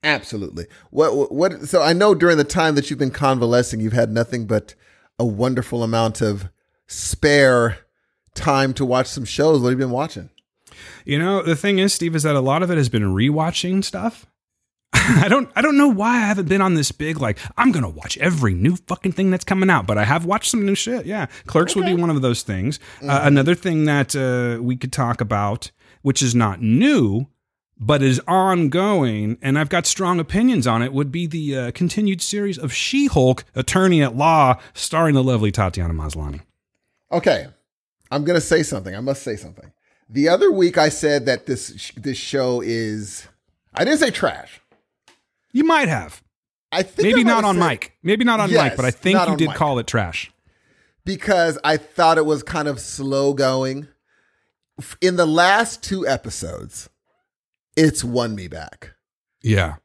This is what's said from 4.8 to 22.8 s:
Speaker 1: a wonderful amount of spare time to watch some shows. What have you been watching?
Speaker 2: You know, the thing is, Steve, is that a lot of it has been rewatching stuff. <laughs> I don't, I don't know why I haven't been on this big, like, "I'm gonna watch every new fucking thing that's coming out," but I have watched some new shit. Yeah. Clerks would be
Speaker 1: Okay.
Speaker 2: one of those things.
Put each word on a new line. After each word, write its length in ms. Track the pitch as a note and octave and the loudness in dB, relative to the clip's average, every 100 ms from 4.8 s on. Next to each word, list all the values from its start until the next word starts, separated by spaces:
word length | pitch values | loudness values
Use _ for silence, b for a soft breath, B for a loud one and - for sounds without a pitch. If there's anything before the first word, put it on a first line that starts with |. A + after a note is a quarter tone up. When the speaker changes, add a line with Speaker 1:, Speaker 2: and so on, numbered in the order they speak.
| b b b _ | b b b _
Speaker 1:
a 60 | |
wonderful 580 | A#2+ G2+ B2+ B2+ A#2 A#2+ | -4 0 -2 -2 -4 -4
amount 380 | A2+ A2+ A2+ - | -2 0 0 0
of 280 | G#2+ G2+ F#2+ _ _ _ _ | -4 -4 -10 _ _ _ _
spare 920 | - - - D3+ C#3+ C3+ B2 A#2 - _ _ _ _ _ | -10 -8 -2 2 6 6 4 2 -2 _ _ _ _ _
time 400 | - - C#3 C3+ | -8 -2 0 0
to 100 | B2+ | -2
watch 220 | C3+ B2+ B2+ | 0 0 -2
some 180 | - | -6
shows. 360 | A#2 - D3+ D3+ | -8 0 2 4
What 80 | B2 | 2
have 80 | B2+ | 0
you 60 | C3 | -2
been 60 | |
watching? 360 | B2 D#3 G#2 - _ _ _ _ B B B | -4 -6 -10 -20 _ _ _ _ B B B
Speaker 2:
You 140 | - C#3+ | -6 -2
know, 200 | F3 G3 | 0 0
the 120 | E3 D#3+ | 0 0
thing 220 | G3+ F#3+ | 0 2
is, 160 | G3 | 2
Steve, 220 | - E3+ D#3+ | 0 -2 -2
is 80 | |
that 100 | D3+ | 0
a 60 | C#3+ | 0
lot 220 | C3 D3 | 0 0
of 60 | F3+ | 0
it 60 | E3+ | 0
has 120 | C3 | 0
been 260 | A2+ G2+ | 0 0
rewatching 680 | F#2+ B2 D3+ D#3+ - F3 F#3 | 0 0 0 -2 -4 -2 -2
stuff. 420 | F#3+ F#3+ A3 - - _ _ _ | -4 -6 -8 -8 -20 _ _ _
<laughs> 340 | _ _ _ | _ _ _
I 360 | - - G#3+ F#3+ | 0 4 2 4
don't, 200 | C4 B3+ | 2 0
I 80 | - | 0
don't 140 | C#4+ C#4+ | 2 4
know 100 | C#4+ | 4
why 280 | G3 G#3+ A#3+ | 4 0 0
I 100 | G#3 | 0
haven't 220 | G3+ E3+ | -2 0
been 120 | G3 | 2
on 140 | F#3+ | 2
this 160 | E3 C#3+ | 2 0
big, 300 | - D3+ D#3 | -4 -6 -4
like, 180 | B2 G#2 B - | -4 -4 B 0
"I'm 140 | B3+ | 2
gonna 160 | F3+ A2 | 2 -4
watch 300 | D#2 - - | -8 -12 -4
every 340 | E3+ E3 A#2+ | -2 0 0
new 220 | F2 A2+ F3+ - | 0 0 0 -6
fucking 240 | F#3 F#3+ | -6 -4
thing 180 | F3 F#3+ | -2 0
that's 140 | F#3 | -2
coming 260 | - F#3+ F#3+ | -2 0 2
out," 160 | D#3+ F#2 | 2 2
but 120 | G#2 | 0
I 60 | |
have 200 | G#2 D3+ | 2 0
watched 260 | E3+ G#3 - | 0 -2 -2
some 160 | A#3 G3+ | -2 0
new 80 | |
shit. 320 | G3 - A#3+ D#3+ | -2 -2 -6 -6
Yeah. 200 | G#3 D3+ B - | -6 -8 B -8
Clerks 300 | - F3 G3 | -4 -2 -2
would 80 | F#3 | 0
be 60 | |
Speaker 1:
Okay. 80 | F3+ | 0
Speaker 2:
one 100 | E3+ | 0
of 100 | D3+ | 0
those 200 | C3 A#2+ | -2 -4
things. 380 | - F#2+ G#2 D3+ | -6 -6 -6 -8